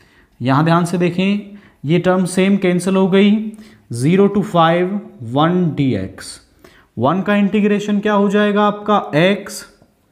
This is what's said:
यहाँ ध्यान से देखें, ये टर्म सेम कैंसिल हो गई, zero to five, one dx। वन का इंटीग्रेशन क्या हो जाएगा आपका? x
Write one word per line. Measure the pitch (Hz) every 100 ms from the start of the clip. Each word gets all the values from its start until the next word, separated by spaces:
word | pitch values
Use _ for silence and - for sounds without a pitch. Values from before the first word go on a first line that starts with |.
| _ _ _ -
यहाँ | 120 135
ध्यान | 160 170
से | 170 180
देखें, | 175 175 196 208 - - - _
ये | 139 175
टर्म | 180 185 180
सेम | - 190 202
कैंसिल | 180 180 185 190
हो | 190
गई, | 196 202 214 214 - - - -
zero | 120 139 190 202 202
to | -
five, | 175 160 175 180 202 - - 113
one | 131 165 180 170 135
dx। | 135 104 92 - - - _ _ - _ _ -
वन | 127 185
का | 185 202
इंटीग्रेशन | 202 214 202 202 208 202
क्या | 208
हो | 208 202
जाएगा | 208 208 202 208
आपका? | 208 - 202 -
x | 143 180 202 - - - _ _ _ _